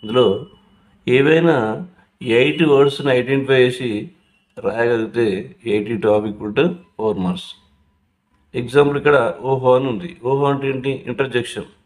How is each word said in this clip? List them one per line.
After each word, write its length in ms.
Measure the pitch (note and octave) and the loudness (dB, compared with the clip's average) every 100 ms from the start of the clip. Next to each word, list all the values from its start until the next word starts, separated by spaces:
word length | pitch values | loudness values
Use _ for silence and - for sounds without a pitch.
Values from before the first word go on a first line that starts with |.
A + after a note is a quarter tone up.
ఇందులో 220 | G#2+ B2 A2+ G2+ D3 _ _ _ _ _ - B2 | -2 2 2 0 -8 _ _ _ _ _ 0 2
ఏవైనా 400 | C#3 D#3+ E3 D3 A2 A#2 F3+ _ _ _ B2 A#2 | 4 4 4 2 0 -4 -10 _ _ _ 0 2
ఎయిట్ 240 | C#3 D3 D#3+ | 2 2 4
వర్డ్స్ని 380 | C#3 C#3+ C#3 C#3 B2+ | 6 4 2 0 0
ఐడెంటిఫై 400 | B2 C3+ C3 C3 B2+ | 0 -2 0 2 2
చేసి 240 | B2 B2 G#2 D3+ _ _ _ _ - A2 | 0 -6 -6 -8 _ _ _ _ -8 -6
రాయగలిగితే 600 | A2 A#2 A#2 A2 A2+ A2+ F#2+ F#2+ - A2+ | -2 0 0 -2 -2 -2 -2 -8 -12 -4
ఎయిట్ 200 | G#2+ G#2 A2+ | -2 -2 -2
into 120 | G#2+ | 2
half 160 | G#2 A2 | 2 0
equal 220 | G#2 G#2+ G#2 | -8 -6 0
to 60 | E3 F3 - _ | 0 -2 -16 _
four 140 | A2 G2 F2+ | -4 -2 -4
marks. 220 | F2+ - - _ _ _ _ _ _ _ _ _ | -4 -10 -20 _ _ _ _ _ _ _ _ _
Example 440 | C3 B2 C3 C#3+ C#3+ | -10 -2 2 2 2
ఇక్కడ 160 | C#3+ C#3+ A#2 - C3 | 2 2 2 -2 -4
ఓహో 180 | C3+ B2+ B2+ | 0 4 2
అని 100 | C3+ | 2
ఉంది. 160 | A2 F2 F2+ A#2+ | -6 -8 -10 -4
ఓహో 160 | C3+ C#3+ | 0 0
అంటే 140 | C#3 C3+ | 0 -2
ఏంటి? 200 | C3 B2+ C3 - | -4 -4 -6 -8
interjection. 560 | B2 C3+ B2 A#2+ - F#2 _ | -6 -2 -2 -4 -10 -14 _